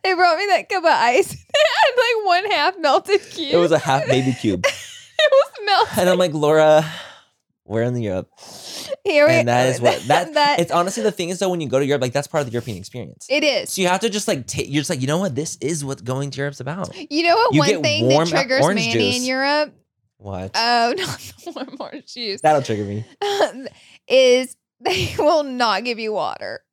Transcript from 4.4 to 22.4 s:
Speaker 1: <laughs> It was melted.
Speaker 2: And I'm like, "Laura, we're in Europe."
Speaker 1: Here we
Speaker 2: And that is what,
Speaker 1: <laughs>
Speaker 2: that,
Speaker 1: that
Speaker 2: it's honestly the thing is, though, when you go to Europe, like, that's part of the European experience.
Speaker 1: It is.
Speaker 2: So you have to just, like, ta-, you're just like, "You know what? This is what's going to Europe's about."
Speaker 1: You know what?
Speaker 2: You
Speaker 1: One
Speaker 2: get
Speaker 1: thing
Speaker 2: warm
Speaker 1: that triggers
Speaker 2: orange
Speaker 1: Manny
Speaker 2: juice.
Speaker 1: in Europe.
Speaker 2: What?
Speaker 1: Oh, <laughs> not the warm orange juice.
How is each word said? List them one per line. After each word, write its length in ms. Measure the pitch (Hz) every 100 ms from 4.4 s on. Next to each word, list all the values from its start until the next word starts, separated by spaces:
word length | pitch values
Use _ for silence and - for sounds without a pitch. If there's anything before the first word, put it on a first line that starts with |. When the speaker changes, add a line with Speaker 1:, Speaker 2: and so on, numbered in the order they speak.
| 110 92 554
Speaker 1:
<laughs> 40 | - - - - -
It 120 | 605
was 340 | 539 - - 415
melted. 320 | 392 440 226
Speaker 2:
And 120 | 180
I'm 100 | 185
like, 140 | 180
"Laura, 520 | 151 147 156 156 151 156 165 - - _ _ _ _ -
we're 160 | 110
in 160 | 120 123
Europe." 320 | 107 92 - _ - - - - - 554
Speaker 1:
Here 220 | - 294 294
we 60 |
Speaker 2:
And 140 | - 120
that 200 | 123 127
is 140 | -
what, 180 | - -
Speaker 1:
<laughs> 60 | 113
Speaker 2:
that, 260 | - 277 302
Speaker 1:
that 240 | 285 294
Speaker 2:
it's 120 | 170
honestly 300 | 170 180 226
the 80 | 214
thing 180 | 180 170
is, 100 | 180
though, 100 | 190
when 100 | 180
you 80 | 143
go 120 | 127
to 60 | 139
Europe, 160 | 143
like, 100 | 127
that's 140 | 139 147
part 140 | 160
of 60 | 131
the 60 |
European 240 | 117 117 95
experience. 480 | 95 123 90 - -
Speaker 1:
It 140 | 285
is. 280 | 302 233 -
Speaker 2:
So 100 | -
you 60 | 180
have 140 | 185
to 80 | 220
just, 180 | 202 208
like, 180 | 160 117
ta-, 160 | -
you're 200 | - 143
just 80 | 147
like, 100 | 151
"You 60 | 131
know 100 | 165
what? 160 | 190 127
This 220 | 156 -
is 240 | 143 160
what's 180 | 139 139
going 260 | 117 131 143
to 60 | 131
Europe's 220 | 143 143
about." 360 | 139 175 180 - 302
Speaker 1:
You 120 | 294
know 120 | 339 381
what? 180 | 480
Speaker 2:
You 60 | -
Speaker 1:
One 80 | 247
Speaker 2:
get 120 | 208
Speaker 1:
thing 240 | 302 - 127
Speaker 2:
warm 220 | 151 233
Speaker 1:
that 60 | -
triggers 240 | 262 262
Speaker 2:
orange 180 | 180 202
Speaker 1:
Manny 120 | -
Speaker 2:
juice. 240 | - 247 247
Speaker 1:
in 60 |
Europe. 500 | 254 262 277 294 302 _ _ _ _ _
Speaker 2:
What? 320 | 101 95 95 156
Speaker 1:
Oh, 380 | 233 240 233 349
<laughs> 20 |
not 220 | 359 - - -
the 80 | -
warm 240 | - 269 277
orange 340 | - 285 -
juice. 280 | 247 226 196